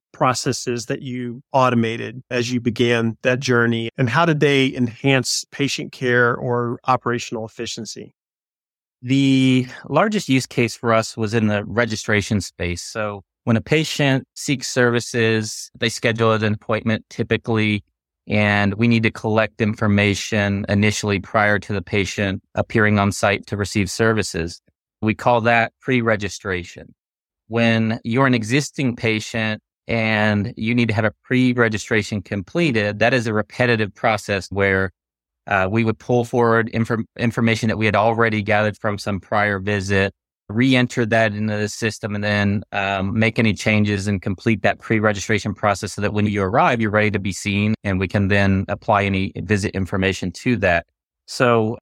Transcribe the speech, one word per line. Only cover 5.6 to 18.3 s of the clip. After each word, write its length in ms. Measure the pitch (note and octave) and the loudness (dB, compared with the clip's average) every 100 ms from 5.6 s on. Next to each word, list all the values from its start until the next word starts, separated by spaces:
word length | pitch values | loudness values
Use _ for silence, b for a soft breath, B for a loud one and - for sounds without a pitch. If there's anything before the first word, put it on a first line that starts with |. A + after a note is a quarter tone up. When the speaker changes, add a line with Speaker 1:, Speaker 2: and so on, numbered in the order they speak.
| C#3 - D3 | -4 -4 -8
Speaker 1:
care 420 | - B2+ B2 A#2+ B2+ | -6 0 2 2 0
or 420 | C3+ A#2+ A#2+ - | -2 -2 -2 -6
operational 600 | - B2+ B2 A#2 - A2+ A2 | -2 0 0 -4 -6 -10 -10
efficiency? 680 | - A2+ - G#2+ - A2 _ _ _ _ _ _ _ _ _ | -10 -10 -8 -12 -12 -16 _ _ _ _ _ _ _ _ _
Speaker 2:
The 640 | B2 C3+ C#3 C3 C3 B2+ B2+ B - | 0 2 4 4 4 4 0 B -2
largest 400 | C#3+ G#3+ G#3 - | 0 2 0 2
use 180 | C3 - | 0 0
case 300 | - A#2 - | -2 -2 -2
for 180 | A#2 | 2
us 220 | A2+ A2 - | 2 0 -4
was 180 | A2 | -2
in 140 | A#2 A2 | 0 2
the 160 | G#2 | 0
registration 800 | - G2+ A#2 G#2+ - G#2 F#2+ G#2 | -2 -2 -2 -2 0 0 2 -2
space. 420 | - - F2 F2 | -2 -6 -6 -6
So 380 | - A#2 G#2+ G2+ - _ - | -8 -8 -6 -8 -14 _ -2
when 100 | A2+ | -2
a 60 | |
patient 680 | - D#3 D#3 - C#3+ C3 - - | 0 0 0 0 0 0 -2 -12
seeks 320 | - C#3 - | -6 -4 -2
services, 1040 | C3 A#2+ A#2+ - B2 A2+ A2 G#2+ - - - | 0 2 2 -2 -2 0 0 -2 -8 -14 -4
they 80 | A#2 | -4
schedule 460 | - A#2+ A2+ A2+ | 0 -2 2 2
an 200 | A2 G#2+ | 2 0
appointment 520 | G#2 - G#2+ A2+ A2 - | -2 -2 -2 0 -4 -4
typically, 760 | - A2+ A2 - A2 G#2+ G#2 - _ _ _ | -8 -2 -2 0 0 0 -2 -6 _ _ _
and 460 | - | -4